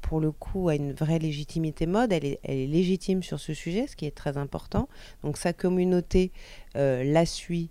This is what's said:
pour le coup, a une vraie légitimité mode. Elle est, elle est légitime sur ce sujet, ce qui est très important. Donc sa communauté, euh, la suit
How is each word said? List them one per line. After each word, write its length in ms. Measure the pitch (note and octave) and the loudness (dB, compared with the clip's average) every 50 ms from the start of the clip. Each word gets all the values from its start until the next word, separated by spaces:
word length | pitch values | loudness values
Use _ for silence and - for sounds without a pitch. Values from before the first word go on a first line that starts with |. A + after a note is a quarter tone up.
pour 200 | - - D#3+ D#3+ | -2 0 0 2
le 100 | D#3 D#3 | 0 0
coup, 380 | D3+ - - - - F#3+ F#3 E3 | -2 -4 -8 -6 -4 0 2 2
a 60 | D3+ | 2
une 160 | D3 D3 C#3+ C3+ | 2 0 -4 -2
vraie 260 | - D#3+ D3+ D#3+ E3 | -2 0 2 2 2
légitimité 680 | D#3 D#3+ D3+ C#3+ D#3 - - E3+ D#3+ D#3 D3 - E3 | 2 -2 -4 -4 -8 -6 -4 -2 -2 -2 0 2 2
mode. 260 | D#3+ F3+ G#3+ B3 A#3+ F#3+ | 4 4 4 4 4 2
Elle 120 | D#3+ C#3+ | 2 2
est, 140 | C#3+ C#3 - - | -2 -4 -4 -4
elle 140 | - C3+ C3+ | -4 -2 -2
est 80 | C3 | -2
légitime 560 | C#3 D3+ E3 F#3 F3 F#3+ F3+ - - F#3+ F#3+ F3 | 2 4 4 4 4 2 2 2 0 0 0 0
sur 180 | - - D3 | -4 -6 -6
ce 120 | - - D#3 | -6 -8 -8
sujet, 340 | - - E3+ E3+ G#3 C4 D4 | -6 -6 -4 -2 -2 -2 -4
ce 80 | - | -6
qui 100 | - D#3+ | -8 -8
est 80 | D3 - | -8 -8
très 220 | - - D3 C#3 | -4 -6 -4 -4
important. 520 | C#3 C#3+ C#3 - D#3+ - - - - B3 - - - - - - - - | -4 -6 -4 -6 -8 -8 -2 0 0 0 0 -6 -18 -20 -20 -16 -8 -6
Donc 140 | D3 D3 - | -6 -6 -2
sa 140 | - F3 E3+ | -2 -2 -2
communauté, 800 | - - F3+ F#3 F#3 F3+ F#3 F3+ F3+ E3+ - - F#3 F#3 F#3 - - - - - - - - - | 0 0 0 2 2 2 4 4 2 2 4 4 4 4 4 -2 -12 -18 -18 -18 -18 -18 -10 -2
euh, 260 | A2+ C#3 C#3 C3 B2 B2+ | 0 2 2 2 2 2
la 220 | C#3 D3 D#3+ E3+ | 4 4 4 4
suit 420 | E3 - - - - F3 E3+ E3 D#3+ | 4 0 -8 -6 -4 -4 -4 -4 -6